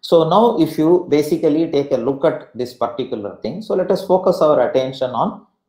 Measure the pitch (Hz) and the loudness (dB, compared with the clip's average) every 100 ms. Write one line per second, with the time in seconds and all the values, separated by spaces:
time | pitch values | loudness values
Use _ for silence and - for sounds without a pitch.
0 | - 175 156 185 233 196 156 - 156 180 | 4 2 4 4 4 2 -2 0 2 2
1 | - 147 147 160 160 147 165 147 139 127 | 2 0 0 0 0 0 0 -2 0 -2
2 | 117 135 - - - 113 120 - 117 - | -2 0 -2 -2 -12 -10 -10 -6 -6 -4
3 | 120 113 101 90 107 170 - 196 185 185 | -8 -6 -10 -10 -10 -10 -4 -4 0 -2
4 | - 185 185 180 156 143 120 131 131 135 | 2 0 2 2 2 2 2 0 -2 -4
5 | 127 117 175 214 - _ | -6 -2 -4 -4 -18 _